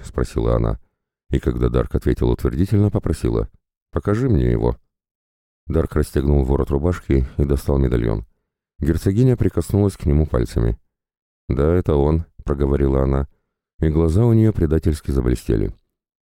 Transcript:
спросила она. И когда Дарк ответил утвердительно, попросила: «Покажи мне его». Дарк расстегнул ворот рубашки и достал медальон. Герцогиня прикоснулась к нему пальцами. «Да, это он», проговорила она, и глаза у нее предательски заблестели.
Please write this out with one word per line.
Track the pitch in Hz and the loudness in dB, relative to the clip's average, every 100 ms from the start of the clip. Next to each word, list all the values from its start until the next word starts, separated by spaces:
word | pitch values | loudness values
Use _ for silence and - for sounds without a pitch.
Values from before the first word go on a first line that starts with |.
спросила | - - 60 - 57 57 | -6 -6 -4 -2 -2 0
она. | 55 55 _ _ _ _ - | -2 -6 _ _ _ _ -6
И | 67 | -4
когда | - 60 60 | -2 0 0
Дарк | 60 58 - | 0 -2 -2
ответил | - 62 60 | -2 0 0
утвердительно, | 58 65 64 98 104 104 | 0 -2 -2 0 2 2
попросила: | 101 - 80 60 57 53 _ _ _ _ | 0 -4 -2 -2 -2 -4 _ _ _ _
«Покажи | - 104 107 131 | -6 -2 -2 0
мне | 87 60 | 2 2
его». | 55 58 - _ _ _ _ _ _ _ _ - | 0 0 -4 _ _ _ _ _ _ _ _ 0
Дарк | 80 73 76 | 0 2 0
расстегнул | 73 - 69 71 | 0 0 2 2
ворот | 65 67 65 | 4 0 0
рубашки | 69 82 90 - 69 64 - | 0 0 -2 0 0 0 -2
и | 71 | 0
достал | 69 - 69 | 0 0 0
медальон. | 67 60 57 53 - _ _ _ _ - | 2 0 0 -4 -8 _ _ _ _ -6
Герцогиня | 76 80 98 98 127 120 | -2 0 0 2 2 2
прикоснулась | 92 - - 101 101 - | 0 -2 -2 0 0 -2
к | 71 | 0
нему | 71 76 | 0 2
пальцами. | 62 58 - 58 - _ _ _ _ _ _ - | -2 -2 -2 -2 -4 _ _ _ _ _ _ -6
«Да, | 64 73 | -2 0
это | 87 87 73 | 0 2 2
он», | 71 80 - - - | 2 0 -4 -10 -6
проговорила | 71 69 69 69 67 | -2 0 0 0 0
она, | 67 67 69 _ _ _ _ - | 0 -2 -4 _ _ _ _ -4
и | 80 | -2
глаза | 78 82 85 | 0 2 2
у | 120 | 2
нее | 113 110 | 4 2
предательски | - 82 80 85 73 - | 0 0 0 0 -4 -4
заблестели. | 67 62 62 - 53 50 - _ _ _ _ | -2 0 -2 -2 -2 -4 -8 _ _ _ _